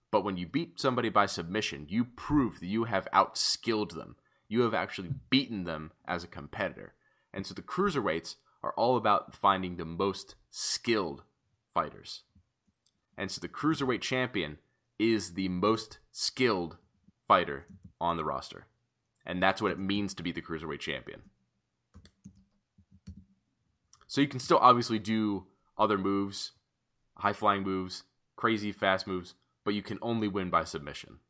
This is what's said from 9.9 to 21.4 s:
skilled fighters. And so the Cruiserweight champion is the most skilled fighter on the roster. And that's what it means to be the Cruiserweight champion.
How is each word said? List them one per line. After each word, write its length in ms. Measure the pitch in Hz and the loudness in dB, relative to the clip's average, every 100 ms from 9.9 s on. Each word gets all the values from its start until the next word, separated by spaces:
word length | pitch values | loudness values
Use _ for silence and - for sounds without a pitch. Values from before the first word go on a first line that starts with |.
| 85 98 95 - - _ | -2 -2 -2 -8 -18 _
skilled 760 | - - - - 110 85 71 - _ _ _ _ | -8 -6 -2 0 0 0 -6 -14 _ _ _ _
fighters. 500 | 87 78 - - - - _ _ _ _ _ _ _ _ - | -2 -2 -6 -16 -16 -18 _ _ _ _ _ _ _ _ -8
And 140 | 98 | -8
so 80 | - | -6
the 80 | 87 | -8
Cruiserweight 540 | - 151 156 131 107 | -2 0 0 0 -2
champion 560 | - 131 127 101 76 76 _ _ _ - | -2 -2 -2 -2 -4 -6 _ _ _ 0
is 340 | 113 110 90 87 | 2 4 0 -2
the 120 | 95 | -2
most 500 | 90 104 110 - - _ | 2 2 2 -2 -16 _
skilled 640 | - - - 123 95 82 - _ _ _ _ - | -6 -4 2 2 2 -2 -8 _ _ _ _ 4
fighter 400 | 98 85 69 - - - - | 4 4 -4 -12 -20 -20 -4
on 160 | 85 82 | -2 0
the 80 | 76 | -2
roster. 420 | 65 - 50 - _ _ _ _ _ - | -4 -8 -16 -20 _ _ _ _ _ -8
And 160 | 90 | 0
that's 200 | 95 95 | 2 2
what 100 | 104 | 0
it 80 | 90 | 0
means 340 | 95 101 101 - | -2 -2 -2 -4
to 80 | |
be 80 | 85 | -6
the 80 | 82 | -6
Cruiserweight 380 | - 80 80 71 | -6 -8 -6 -6
champion. 480 | 76 67 - - - _ | -6 -6 -8 -16 -18 _